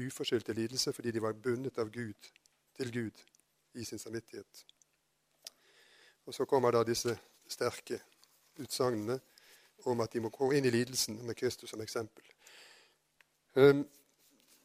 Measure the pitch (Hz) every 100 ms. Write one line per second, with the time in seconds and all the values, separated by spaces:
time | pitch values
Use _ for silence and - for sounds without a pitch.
0 | 127 - 139 117 117 110 113 131 147 -
1 | 120 113 110 110 123 120 135 - 107 113
2 | 113 - - - _ _ _ - 123 120
3 | 107 - - _ _ _ _ 123 110 110
4 | 113 113 - 110 - - - _ _ _
5 | _ _ _ _ - - _ _ _ -
6 | - _ - 123 131 139 120 117 113 117
7 | 120 110 - _ - - 123 - - 113
8 | - _ _ _ _ - 127 - 127 110
9 | 104 131 - _ - - _ _ 131 120
10 | 110 120 110 - 131 143 131 117 123 131
11 | - 110 120 110 123 - 117 110 110 120
12 | 110 - - _ - - - - _ _
13 | _ _ _ _ _ 135 139 143 143 -
14 | _ _ _ _ _ _